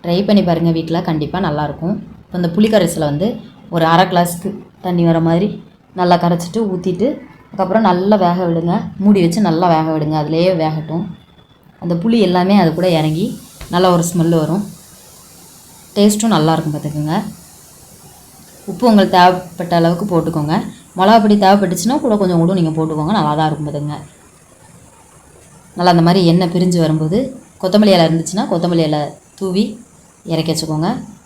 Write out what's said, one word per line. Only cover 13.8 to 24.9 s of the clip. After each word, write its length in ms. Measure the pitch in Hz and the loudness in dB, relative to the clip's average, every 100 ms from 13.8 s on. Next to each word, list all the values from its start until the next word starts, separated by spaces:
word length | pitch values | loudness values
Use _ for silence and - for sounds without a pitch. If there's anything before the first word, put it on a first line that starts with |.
| 185 175 | 2 2
ஒரு 80 | 165 | 0
ஸ்மெல் 260 | 180 165 170 | 0 0 0
வரும், 240 | 151 190 - - - - - - - - - - - - - - | 0 -4 -6 -14 -20 -20 -20 -20 -20 -20 -20 -20 -20 -20 -10 2
டேஸ்ட்டும் 400 | 208 208 226 175 | 2 2 0 0
நல்லாயிருக்கும் 380 | 156 160 160 147 | 0 0 -4 -6
பார்த்துக்குங்க. 400 | 147 151 151 185 208 - - - - - - - - - - - - - - | -6 -6 -4 -4 -6 -14 -20 -20 -20 -20 -20 -20 -20 -20 -20 -20 -20 -18 -14
உப்பு 120 | 175 240 | 0 4
உங்களுக்கு 260 | 208 185 185 | 4 4 6
தேவைப்பட்ட 560 | 180 180 - - 170 175 | 4 4 -8 -12 -2 2
அளவுக்கு 240 | 165 170 170 | 2 0 -2
போட்டுக்கோங்க. 440 | 170 160 160 147 185 - - - 175 | -2 -2 -4 -2 -4 -4 -16 -14 0
மிளகா 220 | 190 226 | 4 6
பொடி 120 | 208 208 | 4 4
தேவைப்பட்டுச்சுன்னா 540 | 190 202 202 175 220 294 | 4 4 2 -2 -2 -2
கூட 100 | 294 208 | 0 0
கொஞ்சம் 200 | 185 170 | 2 2
கூட 120 | 170 190 | 2 2
நீங்க 140 | 160 156 | 0 -2
போட்டுக்கோங்க, 360 | 160 156 156 208 | -4 -2 -2 0
நல்லா 160 | 151 151 | 0 0
தான் 80 | 156 | -2
இருக்கும் 180 | 151 147 | -2 -6
பார்த்துக்குங்க. 300 | 143 147 147 - - - _ _ _ - - - | -6 -8 -10 -16 -20 -20 _ _ _ -20 -20 -20